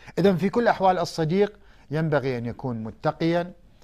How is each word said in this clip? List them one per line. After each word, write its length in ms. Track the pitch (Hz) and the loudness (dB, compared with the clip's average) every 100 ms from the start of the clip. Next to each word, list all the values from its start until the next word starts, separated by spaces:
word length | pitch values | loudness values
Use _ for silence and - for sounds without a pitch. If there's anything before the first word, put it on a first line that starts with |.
| - - | -10 0
إذن 180 | 196 170 | 2 2
في 120 | 190 | 0
كل 140 | 240 | 2
الأحوال 360 | 226 180 190 180 | 2 4 2 2
الصديق 600 | 165 - 156 190 208 - - - - | -2 -2 0 2 0 -2 -20 -20 -8
ينبغي 480 | 147 160 147 131 123 | -4 0 0 0 -4
أن 80 | 117 | -6
يكون 380 | 101 131 113 | -8 -8 -8
متقياً، 680 | 110 - 156 151 165 170 175 - - - | -10 -6 -4 -2 0 0 -4 -12 -20 -20